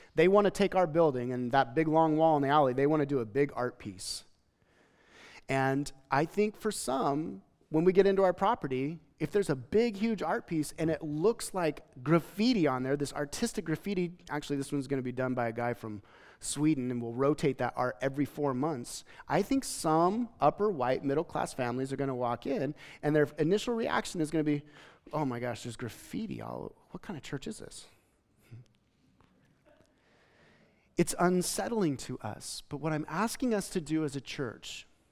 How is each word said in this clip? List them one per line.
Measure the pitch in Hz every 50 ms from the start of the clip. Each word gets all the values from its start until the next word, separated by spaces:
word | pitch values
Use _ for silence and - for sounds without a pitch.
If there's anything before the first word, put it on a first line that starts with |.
| - - -
They | 156 160
wanna | 185 196 208 208 190
take | - - 202 180 -
our | 190 180
building | 160 147 165 165 151 127 123 123 123
and | 127 123 123 120 123
that | 135 131 123 123
big | 160 160
long | 156 151 160 160 160 151
wall | 156 160 160 156
in | 143 139
the | 139
alley, | 143 151 147 131 123
they | 135 139
wanna | 147 156 156 143
do | 139 143 131
a | 117
big | 107 104 139 147 139 -
art | 117 123 123 - -
piece. | - 107 95 92 - - - - - _ _ _ _ _ _ _ _ _ _ _ _ _ _ _ _ _ _ - - - - - -
And | - 135 135 131 135 135 139 147 - - - _ -
I | 135 139 160
think | 165 - 202 208 214 214
for | - - 214 196
some, | - - - 262 269 220 147 143 151 160 190 196 190 - _ _ _ _ _
when | 147 156 170
we | 185 180
get | 190 190
into | 196 190 190 196
our | 180 175
property, | - 196 202 240 - - 139 131 127 135 147 170 160 _ _ _ -
if | 160 151
there's | - 208 196 -
a | 147
big, | 131 120 - - 214 240 240 202
huge | 190 214 233 226 180 -
art | 165 196 233 -
piece | - 180 156 147 - - -
and | 165 160
it | 160 - -
looks | 151 147 151 170 220 233 - - - -
like | 190 175 156 147 - - _ - 131 127
graffiti | 143 165 170 - - - 196 220 247 254 202 156
on | 143 131 127 127
there, | 131 143
this | 143 143 135 -
artistic | 147 147 143 - - 233 226 - 220 170
graffiti, | 165 156 156 - 202 208 185 180 170 180 - - -
actually | 139 151 147 - 143
this | 139 139 - 147
one's | 143 131
gonna | 139 139 135 127
be | 127 123
done | 123 131 127 127
by | 123 120 117
a | 113
guy | 120 120 120 120
from | - - 110 104 101 - - - - - - - _
Sweden | - - - 139 147 156 156 135 123 123
and | 123 120
we'll | 117 117 117
rotate | 123 135 139 151 - - 143 131 -
that | 127 120 -
art | - 123 127 - - 135
every | 139 135 139 143
four | 135 - - 147 143 127
months. | 123 139 165 156 123 120 - - - - - - - - -
I | 143 170
think | 202 - 269 269 -
some | - - - - 160 156 160 170 180 202 233 240 220 - -
upper | 139 151 156 - 202 214
white | 190 139 123 127 131 - -
middle | 139 135 151 175
class | - - 147 - - -
families | - 123 120 120 127 131 135
are | 135
gonna | 131 139 135 127
walk | 123 123 120 123 120 -
in | 254 277 214 139 143 147 - - - - - -
and | 151 151
their | 151 147 - - -
initial | 151 160 190 214 - 247 240
reaction | 226 - - - - 160 - - 180
is | 156 147
gonna | 165 160 151
be, | 151 147 147 147 - - - - - - _ _ -
"Oh | - 147 151
my | 131 123 120
gosh, | 120 123 117 - -
there's | 123 113
graffiti | - 123 113 - - - - - - 226 196 92 55 55
all, | 58 60 62 - - - _ _ _
what | - 185 -
kind | - 190
of | 135 -
church | - 151 139 -
is | - 220 -
this?" | - - - - - - _ _ _ _ _ _ _ _ _ _ _ _ 117 117 - _ _ _ _ _ _ _ _ _ _ _ _ _ _ _ _ _ _ _ _ _ _ _ _ _ _ _ _ _ _ _ _ _ _ _ _ _ _ _ _ _ _ _ _ _ _ -
It's | 170 - - -
unsettling | 175 180 185 180 170 - - - 196 226 233 220 196 156 135 120
to | - - 127 -
us, | - 107 - - - - - - - -
but | 147
what | 139 139 160 156
I'm | 151 - -
asking | 151 170 214 233 - - 269 247 220
us | 202 190 -
to | - 190
do | 151 143 156 160 156
as | 143 135
a | 139
church | - - - - 143 113 - - - - - - - _ _ _ _ _